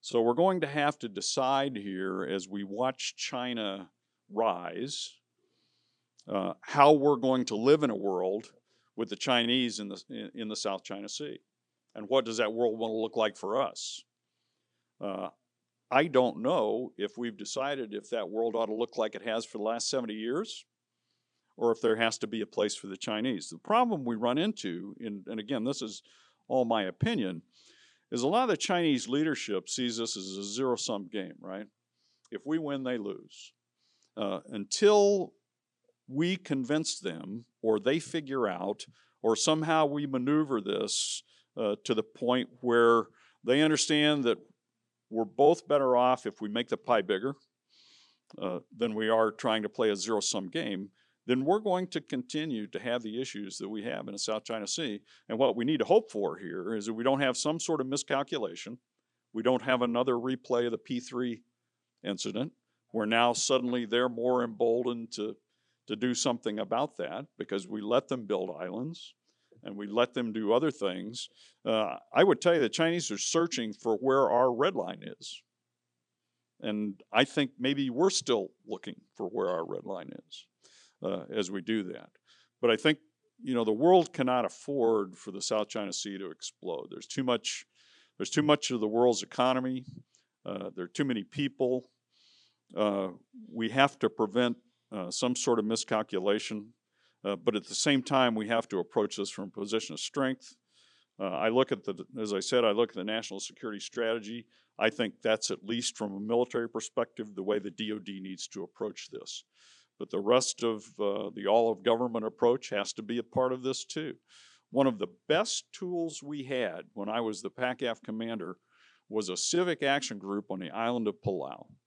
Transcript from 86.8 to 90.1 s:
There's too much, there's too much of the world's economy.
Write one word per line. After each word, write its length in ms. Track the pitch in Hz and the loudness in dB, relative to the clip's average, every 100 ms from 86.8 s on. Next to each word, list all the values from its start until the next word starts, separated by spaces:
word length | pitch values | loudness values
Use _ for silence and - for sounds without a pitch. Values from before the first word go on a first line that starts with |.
| - | -8
There's 160 | - - | -14 -10
too 160 | - | -4
much, 440 | 127 120 - - - _ _ _ _ _ | 0 0 -2 -8 -12 _ _ _ _ _
there's 140 | 101 | -2
too 120 | - | 0
much 280 | 151 147 - | 4 4 4
of 100 | 123 | 0
the 80 | 107 | 0
world's 340 | 110 123 113 | 4 6 4
economy. 640 | - - 127 127 127 131 127 - - | -2 2 2 2 -2 -6 -10 -20 -20